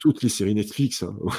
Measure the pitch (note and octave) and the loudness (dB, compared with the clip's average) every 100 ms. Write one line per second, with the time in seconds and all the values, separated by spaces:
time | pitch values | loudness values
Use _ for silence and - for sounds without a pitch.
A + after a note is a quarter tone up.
0 | D3+ - A#2+ - G2 G#2+ G#2 - C#3 - | 2 2 0 0 0 0 0 0 -2 -2
1 | F#2 G2+ F2+ | -6 -4 -4